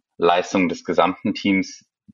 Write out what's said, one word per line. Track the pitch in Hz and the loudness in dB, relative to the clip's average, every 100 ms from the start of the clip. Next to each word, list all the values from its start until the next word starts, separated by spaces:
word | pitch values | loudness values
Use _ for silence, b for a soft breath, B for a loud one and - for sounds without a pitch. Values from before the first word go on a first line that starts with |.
| _ - | _ -2
Leistung | 85 87 87 101 85 | 2 2 0 0 0
des | 85 | -2
gesamten | - 85 85 92 107 | -4 0 0 0 -6
Teams | 98 101 95 95 - _ _ _ | -2 0 0 -2 -8 _ _ _